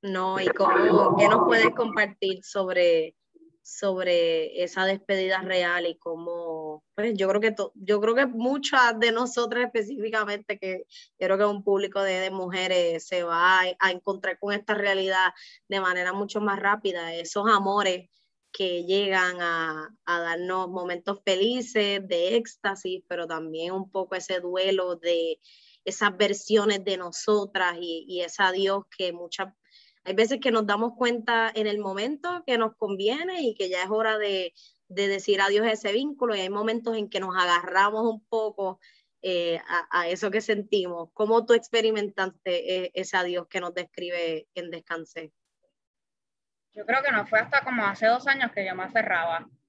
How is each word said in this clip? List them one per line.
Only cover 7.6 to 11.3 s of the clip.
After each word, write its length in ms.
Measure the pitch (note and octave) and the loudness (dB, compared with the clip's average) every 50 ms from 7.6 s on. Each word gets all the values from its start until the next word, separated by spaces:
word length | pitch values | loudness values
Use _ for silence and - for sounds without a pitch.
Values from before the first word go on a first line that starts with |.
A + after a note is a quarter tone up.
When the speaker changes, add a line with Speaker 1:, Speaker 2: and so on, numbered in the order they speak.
| G3+ - _ | -6 -6 _
Speaker 1:
yo 260 | - G3 F#3 G#3 G#3 | -14 -2 0 0 2
creo 140 | G3+ A3+ A#3 | 2 2 4
que 100 | B3 C#4+ | 4 2
muchas 760 | C4 B3 A3+ A3+ B3 C#4 D4 C#4 - - C4+ B3 A#3+ A3+ A3 | 2 0 -2 -2 0 -2 -2 -2 0 4 4 4 4 4 2
de 120 | A3+ A#3 | 2 2
nosotras 540 | A3+ A3+ B3+ A#3+ B3 B3 A#3+ A3+ A#3 A#3+ B3 | 2 2 -2 -2 -2 -2 -2 -2 0 0 -2
específicamente, 920 | B3 - A#3 G#3+ G3+ C4+ C4 G#3 A3 A3+ A3 G#3+ G3+ G#3 G3+ G3+ _ G#3 G#3 | 0 0 -4 -4 -4 -6 -8 -6 -4 -2 -2 -2 -2 -4 -8 -6 _ -10 -8
que 280 | - F#3+ F#3 F#3 - _ - - - _ _ _ | -6 -8 -8 -8 -10 _ -18 -20 -20 _ _ _
yo 80 | F#3 | 0
creo 100 | F#3 | 0